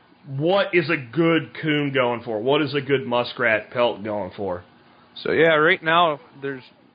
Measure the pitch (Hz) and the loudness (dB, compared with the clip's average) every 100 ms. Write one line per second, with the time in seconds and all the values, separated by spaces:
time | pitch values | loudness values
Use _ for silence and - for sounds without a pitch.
0 | _ _ 143 135 165 196 190 170 151 156 | _ _ -12 -4 0 0 2 0 0 -2
1 | 117 143 165 160 135 - 156 147 143 135 | -4 0 2 2 -2 -6 -2 0 0 0
2 | 120 117 117 107 127 147 139 143 131 131 | 0 -2 -4 -2 2 2 0 -2 0 0
3 | 135 123 120 - 117 107 - 123 120 95 | 0 -2 -2 0 2 0 0 0 0 -2
4 | 110 104 92 - 95 90 - _ _ _ | -6 -6 -6 -6 -6 -6 -10 _ _ _
5 | _ - - 101 165 151 160 196 160 170 | _ -8 -2 2 4 4 2 2 2 2
6 | 170 139 - 139 139 131 - _ _ | 2 0 -10 -14 -12 -12 -16 _ _